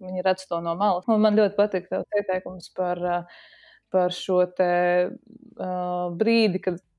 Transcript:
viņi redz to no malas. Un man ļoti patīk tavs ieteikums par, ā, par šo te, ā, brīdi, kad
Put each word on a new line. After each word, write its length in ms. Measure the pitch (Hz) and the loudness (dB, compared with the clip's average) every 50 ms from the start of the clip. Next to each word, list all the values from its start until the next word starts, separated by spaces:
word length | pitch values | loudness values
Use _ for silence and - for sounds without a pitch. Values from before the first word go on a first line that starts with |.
| 190 | -12
viņi 240 | 185 185 185 180 | -8 -8 -2 0
redz 220 | 190 185 185 - - | 0 0 0 -2 -6
to 80 | 175 170 | -6 -4
no 140 | 170 170 170 | -4 -4 -2
malas. 320 | 175 202 214 185 180 - | 0 0 0 0 0 0
Un 160 | - 226 214 214 | 2 2 4 4
man 160 | 214 208 214 | 4 4 4
ļoti 160 | 214 196 202 | 4 2 2
patīk 320 | - 202 208 208 185 175 | 2 0 2 0 -4 -4
tavs 320 | - - 190 190 - - 208 | -4 -6 -6 -4 -2 -4 -2
ieteikums 540 | 202 - 185 185 185 185 185 180 - - - | -2 -2 -2 -4 -4 -8 -12 -14 -16 -12 -8
par, 300 | - 185 175 180 175 175 | -4 -4 -2 -2 -2 -2
ā, 140 | 180 175 175 170 - - - - - - _ _ - - _ _ _ - | -2 -2 -2 -4 -8 -14 -20 -20 -20 -20 _ _ -20 -20 _ _ _ 0
par 240 | 190 180 180 180 - | 2 2 2 -2 -4
šo 240 | - - 190 180 180 180 | -4 0 2 2 2 0
te, 180 | 180 - 185 175 175 175 180 180 175 180 180 | 0 0 0 2 2 2 2 2 2 2 0
ā, 640 | - - - - _ - - - - - - 185 185 180 180 180 180 180 180 180 175 175 170 | -2 -4 -10 -16 _ -20 -20 -20 -20 -12 -10 -8 -6 -4 -4 -4 -4 -4 -4 -4 -6 -2 0
brīdi, 400 | 214 214 226 233 226 208 175 185 | 2 2 4 4 4 2 2 0
kad 240 | - - 175 170 - _ _ | -2 -4 -4 -4 -8 _ _